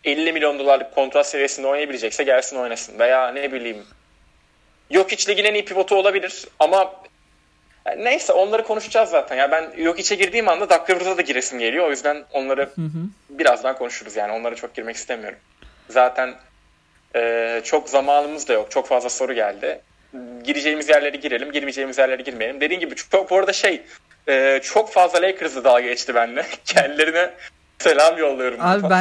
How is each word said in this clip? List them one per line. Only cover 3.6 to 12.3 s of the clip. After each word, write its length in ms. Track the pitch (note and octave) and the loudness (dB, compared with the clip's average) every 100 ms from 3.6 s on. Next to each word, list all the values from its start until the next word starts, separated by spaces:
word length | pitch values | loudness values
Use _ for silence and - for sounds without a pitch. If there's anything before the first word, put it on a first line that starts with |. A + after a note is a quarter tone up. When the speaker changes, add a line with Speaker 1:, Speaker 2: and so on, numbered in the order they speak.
| A#2 G#2+ G2+ _ _ _ _ _ _ _ _ _ _ | -8 -10 -16 _ _ _ _ _ _ _ _ _ _
Speaker 1:
Jokic 380 | E4 F#4+ - - | 2 2 -2 -2
ligin 120 | G3+ | 0
en 100 | G#3 | 0
iyi 100 | G#3 | 0
pivotu 320 | G3+ F#3+ F#3+ G3 | -4 -2 2 4
olabilir 480 | G3 G3 F3+ - - _ | 4 0 -6 -12 -20 _
ama, 340 | D#3 F#3+ F#3 - - _ _ _ _ _ _ _ - | 2 4 2 -4 -20 _ _ _ _ _ _ _ -10
yani 180 | - | -4
neyse, 280 | A3+ D4+ - | -2 -2 2
onları 320 | F3+ G3+ A3+ | 2 2 0
konuşacağız 460 | A3+ G#3+ - A3 - | -2 -6 0 0 2
zaten. 260 | E3 C3 C3 | 0 0 0
Ya 140 | C#3+ | 2
ben 200 | D#3 D#3+ - | 2 -2 -4
Jokic'e 300 | E3 E3+ F#3 G3+ | -2 -2 -4 0
girdiğim 320 | F#3+ A3 G#3+ | 0 2 0
anda 220 | E3+ G3+ | 0 2
Doc 200 | E3+ - | 2 4
Rivers'a 260 | F#3 F3+ F3+ | 0 0 -2
da 60 | |
giresim 360 | E3+ B2+ - B2+ | -2 -2 -4 -4
geliyor. 280 | A2+ C#3+ E3+ | -4 0 0
O 40 | |
yüzden 340 | C3+ D3 D3 - | 0 -2 -4 -4